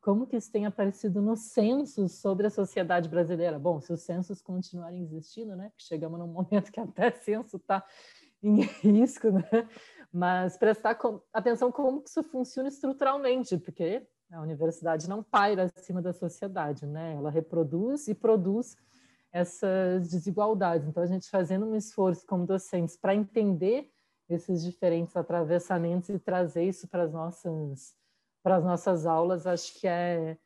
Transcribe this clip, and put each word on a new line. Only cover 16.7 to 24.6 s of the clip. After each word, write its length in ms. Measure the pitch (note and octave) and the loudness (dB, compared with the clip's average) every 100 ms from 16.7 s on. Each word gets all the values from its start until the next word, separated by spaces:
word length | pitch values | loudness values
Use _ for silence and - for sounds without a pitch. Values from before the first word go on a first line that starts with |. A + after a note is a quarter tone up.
| C#3 | -4
né? 300 | D3 D3+ E3 | -6 -8 -8
Ela 160 | D3 D3+ | -6 -2
reproduz 760 | D#3 D#3+ E3+ D#3 E3 A3 C#4+ C#4+ | -2 0 -2 0 0 -2 -2 -4
e 60 | |
produz 600 | G#3 A3+ A3 F3+ G#3 B3 - _ _ _ _ _ | -2 4 4 2 -2 -4 -12 _ _ _ _ _
essas 760 | F3 F3 - G3 F#3+ F#3 F#3 F3 | -2 -2 -2 0 2 2 2 0
desigualdades. 800 | F3+ F3 F#3 G#3+ G#3+ F#3 E3+ D3+ | -2 -2 0 2 2 2 2 0
Então, 160 | D#3 | -2
a 40 | F3 | 0
gente 240 | F#3 - | -2 -2
fazendo 360 | G3 E3+ F#3+ A3 | -2 0 0 0
um 100 | A3 | -2
esforço 500 | G#3 - F#3+ F3 - | -4 0 2 0 -2
como 200 | F#3 F3 | -2 0
docentes 500 | F#3+ - F3+ E3 - | -2 -2 -2 -2 -2
pra 180 | - | 0
entender 760 | G3+ G3 A3+ G#3 E3+ F#3 B3 C#4+ _ _ _ _ | 2 2 2 2 2 2 0 -2 _ _ _ _
esses 340 | E3+ - F3 | -6 -2 -2